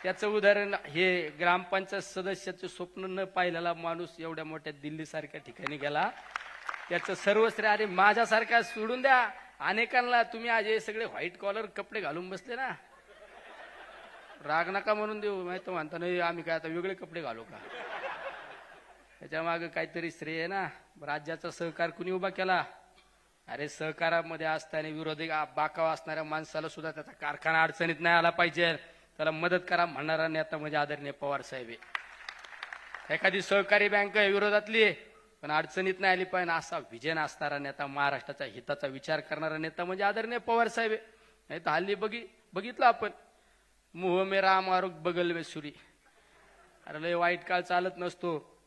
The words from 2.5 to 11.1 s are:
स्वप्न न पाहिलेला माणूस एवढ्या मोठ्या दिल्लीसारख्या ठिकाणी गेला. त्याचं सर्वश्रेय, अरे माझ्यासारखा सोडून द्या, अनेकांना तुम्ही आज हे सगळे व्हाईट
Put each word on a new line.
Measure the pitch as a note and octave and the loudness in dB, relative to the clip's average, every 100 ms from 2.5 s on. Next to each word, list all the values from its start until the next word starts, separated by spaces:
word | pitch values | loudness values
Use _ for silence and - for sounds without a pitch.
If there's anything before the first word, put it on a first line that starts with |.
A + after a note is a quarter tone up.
| E3+ F3 | -8 -10
स्वप्न | - F3+ - F#3 | -10 -12 -8 -6
न | F#3 F#3+ | -4 -2
पाहिलेला | F#3 F3+ E3 E3+ | 0 0 2 -2
माणूस | E3+ E3 E3+ F3 - | -2 -4 -4 -6 -8
एवढ्या | D#3+ D#3+ D#3 | -8 -6 -8
मोठ्या | D#3 D#3 D3 | -8 -10 -10
दिल्लीसारख्या | D3 D#3 D#3 D#3+ D3 D#3 | -8 -8 -8 -8 -8 -14
ठिकाणी | - A#2+ F3 C#3+ | -16 -8 -6 -4
गेला. | C#3+ D3 F#3+ - - - - - - - - | -2 0 0 -2 -12 -12 -12 -16 -10 -10 -2
त्याचं | F3 - | -2 -2
सर्वश्रेय, | F3+ - G#3 A3+ A3 G#3+ | -2 4 6 4 4 4
अरे | G#3 G#3+ | 4 2
माझ्यासारखा | F3+ G3+ G#3+ A3+ A3 A3 A#3 | 6 6 8 4 4 6 4
सोडून | A3 - G#3+ B3 | 4 -4 -2 2
द्या, | C4 B3+ A3+ - - - | 6 6 6 -2 -18 -4
अनेकांना | D3 G3+ A#3 C4 A#3+ B3 | 0 2 2 2 4 4
तुम्ही | A#3 A3+ A#3 | 2 -2 0
आज | A3+ G#3 | 2 4
हे | A3 | 0
सगळे | - G#3+ | 0 -6
व्हाईट | A3+ | -6